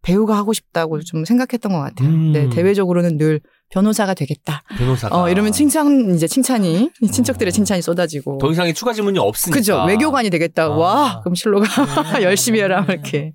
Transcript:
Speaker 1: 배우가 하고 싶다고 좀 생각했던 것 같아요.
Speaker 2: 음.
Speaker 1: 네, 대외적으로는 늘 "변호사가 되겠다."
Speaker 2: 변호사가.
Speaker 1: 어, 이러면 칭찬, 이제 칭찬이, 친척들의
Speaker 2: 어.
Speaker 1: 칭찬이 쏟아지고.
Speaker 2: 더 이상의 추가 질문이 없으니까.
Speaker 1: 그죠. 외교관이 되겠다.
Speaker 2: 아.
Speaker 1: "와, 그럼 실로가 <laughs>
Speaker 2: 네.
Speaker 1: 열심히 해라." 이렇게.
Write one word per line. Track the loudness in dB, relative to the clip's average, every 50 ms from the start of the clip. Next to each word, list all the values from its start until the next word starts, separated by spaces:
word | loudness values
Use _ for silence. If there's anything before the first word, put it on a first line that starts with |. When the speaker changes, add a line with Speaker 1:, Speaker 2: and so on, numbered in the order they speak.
Speaker 1:
배우가 | -2 0 2 2 2 2 0
하고 | 0 0 0
싶다고 | -2 -4 -4 _ -4 -4 -2 -2 -4 -6
좀 | -6 -6 -6 -6 -2
생각했던 | 0 2 2 0 0 -4 -4 -2 -2
것 | -2 -2
같아요. | -4 -6 -4 0 0 2
Speaker 2:
음. | 2 2 2 2
Speaker 1:
네, | 2 2 2 0
대외적으로는 | 0 2 2 2 2 2 0 0 0 0 0 0 0
늘 | 0 0 0 0 -2 -4 _ _ _ _ _
"변호사가 | -2 0 2 2 2 0 0 -2
되겠다." | -2 -2 -4 -6 -6 -8 _ -8 -10 -10 -10 -10 -6
Speaker 2:
변호사가. | -2 0 0 0 0 -2 -2 0 0
Speaker 1:
어, | 2 2
이러면 | 2 2 0 0
칭찬, | 2 2 2 2 2 2 2 2 4 4 2 2 2
이제 | 2 0 0
칭찬이, | 0 0 0 2 0 0 0 2 2 2 0 0 -2 -2 -2 0
친척들의 | 0 0 0 0 -2 -2 -2 -2
Speaker 2:
어. |
Speaker 1:
칭찬이 | 0 0 0 2 0 -2
쏟아지고. | -2 -2 -2 0 -2 -2 -4 -6 -8 -8 -4
Speaker 2:
더 | -2 0 0
이상의 | 0 0 0 0 -2
추가 | -2 -4 -4
질문이 | -2 -2 -2 0 0 0
없으니까. | 0 0 -2 -2 -2 -2 0 0
Speaker 1:
그죠. | 2 2 2 2 2 2
외교관이 | 2 2 2 2 0 0 0 0
되겠다. | 0 0 -2 -2 0 0 0
Speaker 2:
아. | 0
Speaker 1:
"와, | 2 2 2 2 2 2 2 0 -2 -4
그럼 | -4 -4 -4
실로가 | -2 0 0 2 2 2
<laughs> | 0 0 0 -2 0 -2 -2 -2 -2 -2 0
Speaker 2:
네. | 0
Speaker 1:
열심히 | 2 0 0 0 0 0 0
해라." | 0 0 0 0 0
이렇게. | -2 -4 -4 -6 -6 -6 -6 -6 -8